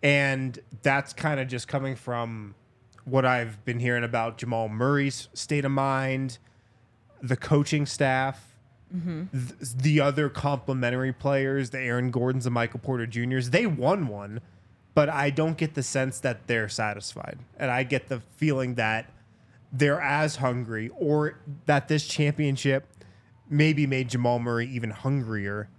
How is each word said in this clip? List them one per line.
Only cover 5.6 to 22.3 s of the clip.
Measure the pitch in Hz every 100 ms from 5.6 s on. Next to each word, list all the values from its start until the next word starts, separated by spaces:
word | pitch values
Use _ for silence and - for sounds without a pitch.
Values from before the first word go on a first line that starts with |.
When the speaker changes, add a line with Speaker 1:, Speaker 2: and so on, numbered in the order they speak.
| 139
Speaker 1:
of |
mind, | 139 135 135 135 131 135 120 _ _ _ _ _ _ _ -
the | 123 123
coaching | - 151 143 151 143
staff, | - 139 131 135 135 - - _ _ _
Speaker 2:
Mm-hmm. | 185 175 160 185
Speaker 1:
th-, | 131 123 - 131 123
the | 135 151
other | 143 139 147
complimentary | - 156 143 - 131 123 127 131
players, | 123 143 139 135 139 127
the | 131
Aaron | 127 120 127
Gordons | 123 123 131 123
and |
Michael | 120 117 127
Porter | - 127 117
Juniors. | 113 120 131 123
They | 147 233
won | 143 123 196 139
one, | 104 101 110 - - _ _ _ -
but | 147
I | 151 143
don't | 139 156 156
get | 156 151
the |
sense | 123 135 131 131
that | 135 113 -
they're | 117 107
satisfied. | - 107 104 101 - - 135 127 -
And | 135
I | 123
get | 131 135 -
the | 123 - -
feeling | 156 135 127 120
that | 110 110 110 - _ _ _ - -
they're | 127 143 147
as | 147 143 156 151
hungry | 127 123 117 113 113 -
or | 170 151 151 - - 143 -
that | 143 -
this | 156 -
championship | - 147